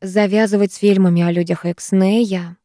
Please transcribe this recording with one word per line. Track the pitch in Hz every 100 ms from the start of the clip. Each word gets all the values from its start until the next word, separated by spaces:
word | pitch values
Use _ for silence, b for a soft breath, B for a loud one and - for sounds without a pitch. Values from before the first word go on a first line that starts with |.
завязывать | 190 202 202 214 220 202 202
с | -
фильмами | 208 190 185 170
о | 175
людях | 175 175 170
Экснея | 175 170 - 190 190 226 214 185 175 175